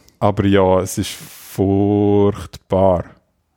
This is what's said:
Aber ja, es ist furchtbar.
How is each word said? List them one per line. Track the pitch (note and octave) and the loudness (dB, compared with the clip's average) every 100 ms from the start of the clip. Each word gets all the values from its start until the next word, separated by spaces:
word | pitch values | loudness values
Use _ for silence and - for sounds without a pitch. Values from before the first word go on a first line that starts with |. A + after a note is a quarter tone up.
| _ - | _ -4
Aber | G#2 G2+ G2+ | -2 0 2
ja, | G2 F#2 F#2 | 4 4 2
es | F#2+ - | -2 -6
ist | F#2+ | -8
furchtbar. | - - - - - G2 G2 G2+ G#2 G#2 G2+ G2+ G2+ E2+ - - F#2+ F#2+ F2 - - _ _ _ | -10 -18 -20 -12 -4 0 0 0 0 2 2 0 -2 -10 -18 -6 0 2 0 -4 -16 _ _ _